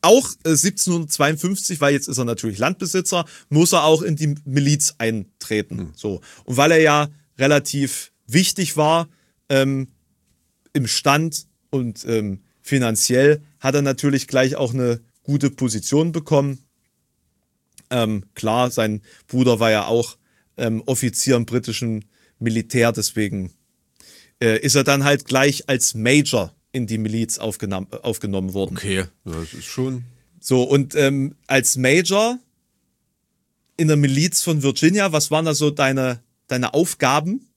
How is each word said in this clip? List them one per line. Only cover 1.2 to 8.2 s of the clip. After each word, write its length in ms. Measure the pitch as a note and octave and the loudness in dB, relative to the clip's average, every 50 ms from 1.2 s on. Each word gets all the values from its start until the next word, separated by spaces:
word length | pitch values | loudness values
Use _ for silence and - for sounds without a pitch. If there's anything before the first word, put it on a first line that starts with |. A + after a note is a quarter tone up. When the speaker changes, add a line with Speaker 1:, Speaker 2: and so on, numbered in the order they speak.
| D3+ C#3+ D#3+ D3 - F3+ G3 F#3+ - - F#3 D3+ | 0 0 0 -2 -2 -4 -4 -4 -4 -6 -4 0
Speaker 1:
weil 140 | D3 C#3+ C#3+ | 2 2 2
jetzt 140 | C#3 - - | 0 -2 -4
ist 100 | C3 A#2 | -4 -4
er 60 | B2+ | -2
natürlich 340 | A#2 A#2 - - A2+ G2+ F#2+ | -2 -4 -4 -4 -6 -4 -2
Landbesitzer, 640 | A#2 C#3+ F#3 - F#3+ E3+ - F#3 F3+ - - F3 E3 - - - _ _ | -2 -2 -2 -4 -6 -4 -2 -2 -2 0 -2 -2 -4 -4 -10 -20 _ _
muss 240 | C#3+ D3+ E3+ E3+ - | 2 4 4 4 4
er 120 | E3+ D3+ | 2 4
auch 180 | D#3 D#3 D#3 D#3 | 4 4 4 2
in 140 | F3 D#3+ | -2 -4
die 180 | D3 D#3 D3+ D3 D3 - | -2 -2 -4 -4 -4 -8
Miliz 500 | C#3+ C3 C#3+ C#3 C#3 D3 D3 D3 - - _ | -2 -2 0 2 2 2 2 0 -4 -4 _
eintreten. 800 | A#2 A2+ A2+ A2 F#2+ _ _ _ - - A2 G#2+ G2+ _ - - | -2 -2 -2 -2 -6 _ _ _ -8 -4 -2 -2 -2 _ -8 -10
Speaker 2:
Hm. 140 | F#2+ D#2+ D#2 | -10 -10 -14
Speaker 1:
So. 240 | - - G#2+ G2 E2+ - - - - _ | -10 -8 -8 -8 -8 -10 -18 -20 -20 _
Und 120 | - B2+ | -6 0
weil 160 | B2 C#3 D#3 E3 | 2 4 4 6
er 80 | D#3+ | 6
ja 280 | D#3+ D3+ D3 D3 D3 D3 - - _ _ _ - | 6 4 4 2 0 -2 -6 -16 _ _ _ -2
relativ 760 | C3 C#3 D3 C#3+ - - - C#3+ C#3 B2+ - - - - _ _ | 2 2 2 2 0 -2 -4 -2 -2 -2 -4 -8 -12 -14 _ _